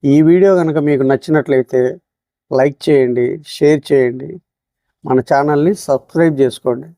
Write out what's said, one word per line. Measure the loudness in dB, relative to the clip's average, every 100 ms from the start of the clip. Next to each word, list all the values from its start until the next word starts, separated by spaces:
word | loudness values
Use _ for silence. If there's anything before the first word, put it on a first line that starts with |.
ఈ | 2 4 4
వీడియో | 4 4 2
కనుక | 0 -2 -2
మీకు | 0 0
నచ్చినట్లయితే | -2 0 -2 0 -2 0 -2 -2 -4 _ _ _ _ _ -2
లైక్ | 0 -2 0
చేయండి, | 2 2 0 -2 -4 -14
షేర్ | -2 0 0 0
చేయండి, | 0 0 -4 -14 -16 _ _ _ _ _ _ -2
మన | -2 0
ఛానల్ని | 0 0 0 0 -2 -4
సబ్స్క్రైబ్ | -6 _ 0 0 2
చేసుకోండి. | -2 -2 -6 -6 -8